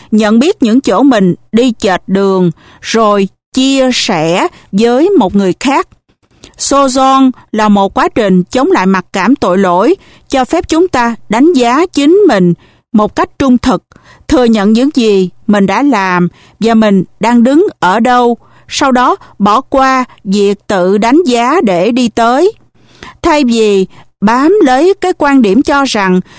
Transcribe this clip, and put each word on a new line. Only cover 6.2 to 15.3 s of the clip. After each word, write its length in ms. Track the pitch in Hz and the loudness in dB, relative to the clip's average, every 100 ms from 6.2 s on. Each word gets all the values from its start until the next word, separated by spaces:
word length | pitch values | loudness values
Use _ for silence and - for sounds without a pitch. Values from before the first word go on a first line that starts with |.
| _ _ - - | _ _ -20 -8
Sojourn 760 | - 277 269 262 269 269 262 - - | -2 0 0 0 0 2 0 -2 -8
là 180 | 220 214 | -2 0
một 240 | 202 196 | 0 0
quá 160 | - 339 - | -2 -2 -2
trình 280 | 202 185 | 0 0
chống 280 | 180 254 320 | 0 -2 0
lại 140 | 285 190 | 0 0
mặc 200 | 190 - | -2 -4
cảm 220 | 202 185 277 | -4 -2 -2
tội 220 | 202 180 | 0 0
lỗi, 380 | 190 175 240 392 - - - | 0 0 0 -2 -8 -20 -6
cho 160 | 269 254 | -4 -2
phép 220 | 330 - | -4 -2
chúng 200 | 320 359 | -4 -2
ta 280 | 262 233 226 - | -2 -4 -6 -4
đánh 240 | 220 311 | 0 2
giá 320 | 277 233 262 359 | 2 0 0 -2
chính 280 | - 285 392 392 | 0 2 2 2
mình 260 | 208 180 170 _ _ _ | 2 0 -2 _ _ _
một 220 | 214 214 - | -2 -2 -4
cách 240 | 359 - | -6 -2
trung 180 | 277 247 | 0 0
thực, 260 | 254 185 _ _ _ - - | 0 -4 _ _ _ -16 -2
thừa 160 | 254 | 0
nhận 300 | 240 220 202 | 2 2 0
những 160 | 220 277 - | 0 0 0
gì 340 | 226 196 180 | 0 0 -2